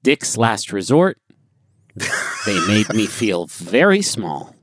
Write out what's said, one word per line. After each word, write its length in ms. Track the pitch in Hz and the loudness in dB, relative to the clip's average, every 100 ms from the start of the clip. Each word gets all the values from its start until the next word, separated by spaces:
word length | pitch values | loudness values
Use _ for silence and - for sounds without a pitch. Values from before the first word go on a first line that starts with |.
Dick's 340 | 127 143 - - | 2 0 -2 0
Last 360 | 113 104 - | 0 0 -4
Resort? 460 | 101 92 147 185 - _ _ _ _ _ _ _ - - - - - | -6 2 4 4 -2 _ _ _ _ _ _ _ -10 -6 -6 -6 -6
They 140 | - 95 92 | -2 -2 2
made 240 | 104 107 | 2 2
me 120 | 110 | 0
feel 400 | 104 - 113 87 | -2 -2 0 0
very 560 | 87 - 170 113 190 196 | -4 -12 0 4 4 4
small. 540 | 190 - 87 71 - _ | 0 -4 -6 -8 -12 _